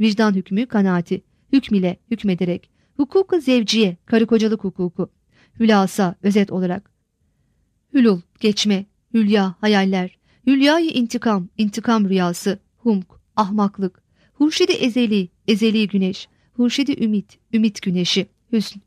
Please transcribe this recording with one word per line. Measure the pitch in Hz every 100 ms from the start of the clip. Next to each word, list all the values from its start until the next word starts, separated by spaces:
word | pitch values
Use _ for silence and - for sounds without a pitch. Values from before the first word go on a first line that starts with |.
vicdan | 220 208 214
hükmü, | 190 - 196 254
kanaati. | 214 196 175 170 190 - _ _
Hükm | 269 -
ile | 202 180 180 -
hükmederek. | 220 202 175 180 180 _ _ _ -
Hukuku | 277 392 381 359
zevciye, | 262 254 202 220 202 175 -
karı | 226 226
kocalık | 226 220 214
hukuku. | 190 180 180 - 165 _ _ _ _ -
Hülasa, | 226 208 190 - 180 -
özet | 208 202 196
olarak. | 185 180 185 - _ _ _ _ _ _ _ _ _ _
Hülul, | 277 233 175 - _
geçme. | 214 208 208 190 196 _ _
Hülya, | 226 208 208 190 -
hayaller. | 214 202 190 190 180 _ _ _ 247
Hülyayı | 269 285 320 320
intikam, | 269 233 240 233 196 180 -
intikam | 214 220 240 226 190
rüyası. | 190 175 175 202 185 _ _
Humk, | 233 196 180 _ _ -
ahmaklık. | 196 208 196 196 185 - _ _ _
Hurşidi | - 294 - 359
ezeli, | - 254 247 233 208 180 _ -
ezeli | 214 226 220 208
güneş. | 196 185 185 - _ _
Hurşidi | - 240 285 277 -
ümit, | 220 208 - _ _
ümit | 226 220 -
güneşi. | 196 180 170 196 170 _ _
Hüsn, | 226 - 202